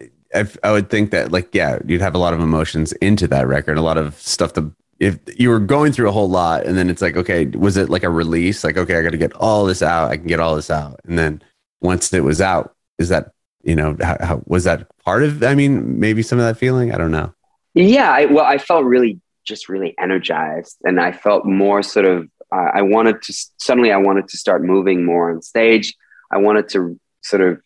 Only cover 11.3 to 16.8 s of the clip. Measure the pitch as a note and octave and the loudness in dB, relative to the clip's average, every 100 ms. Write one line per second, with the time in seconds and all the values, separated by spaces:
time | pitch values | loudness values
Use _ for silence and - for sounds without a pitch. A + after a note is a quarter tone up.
11.3 | D2+ - _ _ _ F2 F2+ - F#2 C#2 | -4 -14 _ _ _ -2 -2 -2 0 0
12.3 | D#2 F#2+ F2 - - _ - E2+ E2+ - | 2 0 0 -4 -12 _ -6 -2 -2 -4
13.3 | _ _ _ - D#2+ D2+ D2+ F2 D#2+ F2 | _ _ _ -2 0 0 -2 -4 -4 -4
14.3 | D2 - F2+ F2 E2 - _ - G#2 D3 | -6 -2 -2 0 -2 -6 _ -2 0 0
15.3 | D3 A#2 C#3 C#3 B2 - B1+ G#2+ A2 A2 | 0 0 2 2 0 -2 -2 0 0 0
16.3 | A#2+ A#2 A2+ B2+ B2+ | 0 0 0 -2 0